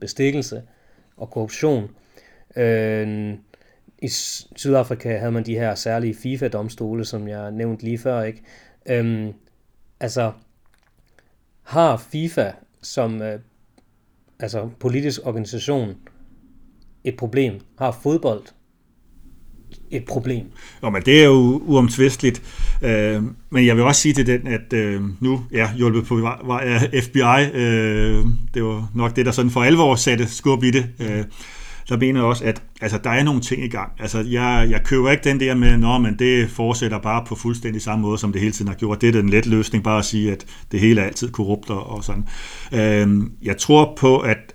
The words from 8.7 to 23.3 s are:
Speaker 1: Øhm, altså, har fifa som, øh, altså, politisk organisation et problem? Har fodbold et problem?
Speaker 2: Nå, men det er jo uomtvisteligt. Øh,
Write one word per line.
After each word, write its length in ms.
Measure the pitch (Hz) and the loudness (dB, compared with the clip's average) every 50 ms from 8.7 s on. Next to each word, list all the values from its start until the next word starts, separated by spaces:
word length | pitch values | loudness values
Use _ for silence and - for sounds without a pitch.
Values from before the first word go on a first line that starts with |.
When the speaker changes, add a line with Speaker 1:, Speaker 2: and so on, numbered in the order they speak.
| _ _ _ 131 | _ _ _ -4
Speaker 1:
Øhm, 420 | 123 120 117 117 113 110 107 107 104 - _ _ _ _ _ _ _ _ _ _ _ _ | -2 0 0 -2 -2 -4 -6 -8 -10 -14 _ _ _ _ _ _ _ _ _ _ _ _
altså, 320 | - 113 - 127 117 110 110 - _ _ _ _ _ _ _ _ _ _ _ _ _ _ _ _ _ _ _ _ _ _ _ _ _ | -10 -6 -4 -2 -2 -2 -4 -10 _ _ _ _ _ _ _ _ _ _ _ _ _ _ _ _ _ _ _ _ _ _ _ _ _
har 340 | - 135 165 170 151 120 117 - - | -2 2 2 4 4 2 0 -4 -8
fifa 400 | - 151 165 165 - 147 110 98 - - _ _ _ _ | -8 -6 -6 -4 -2 -2 -2 -2 -6 -12 _ _ _ _
som, 400 | - - - 135 120 113 110 110 | -20 -8 -4 -4 -4 -4 -4 -8
øh, 180 | 107 107 107 110 117 _ _ _ _ _ _ _ _ _ _ _ _ _ _ _ _ _ _ - | -8 -10 -10 -12 -14 _ _ _ _ _ _ _ _ _ _ _ _ _ _ _ _ _ _ -12
altså, 300 | 117 104 113 107 107 117 117 - | -10 -8 -6 -6 -6 -8 -10 -4
politisk 400 | - 127 123 143 143 147 127 - - | -4 -2 -2 0 -2 -2 -4 -4 -8
organisation 720 | 131 110 113 107 98 120 110 - 143 143 131 117 101 95 - - - _ - - - - - _ _ - - - - _ _ - - - _ - | -6 -6 -6 -8 -8 -8 -8 -4 -2 -2 -2 -4 -6 -8 -14 -20 -20 _ -20 -20 -20 -20 -20 _ _ -20 -20 -20 -20 _ _ -20 -20 -20 _ -8
et 120 | 127 120 | -8 -6
problem? 360 | - 123 110 120 135 135 117 98 98 - _ _ - | -6 -8 -2 0 0 0 0 -4 -8 -14 _ _ -6
Har 200 | 131 123 117 - - | -4 -4 -4 -4 -2
fodbold 400 | 143 156 160 151 131 107 101 - - _ _ _ _ _ _ _ _ _ _ _ _ _ - - - - - - - - - - - - - - - | -2 0 0 0 -2 -2 -2 -8 -16 _ _ _ _ _ _ _ _ _ _ _ _ _ -20 -20 -20 -20 -20 -20 -20 -20 -20 -20 -20 -20 -20 -14 -10
et 140 | - 123 - | -10 -10 -8
problem? 400 | - - 127 117 127 123 113 - - - - - - - - | -6 -6 -4 -4 -4 -6 -6 -8 -10 -16 -20 -20 -20 -16 -8
Speaker 2:
Nå, 80 | - 113 | -6 -4
men 120 | 101 95 | -4 -2
det 180 | 87 131 143 156 | -2 0 4 4
er 40 | 151 | 6
jo 360 | 143 135 131 123 123 131 151 - | 6 6 4 4 2 0 -2 -2
uomtvisteligt. 760 | 165 143 131 123 117 120 131 131 139 123 - - 123 - - - - - - - - - - | 2 2 4 4 2 2 2 2 2 2 0 -2 -2 -2 -4 -12 -14 -4 -2 0 0 2 0
Øh, 420 | 139 120 110 107 107 107 107 107 107 123 | 0 0 0 0 0 0 -2 -2 -4 -6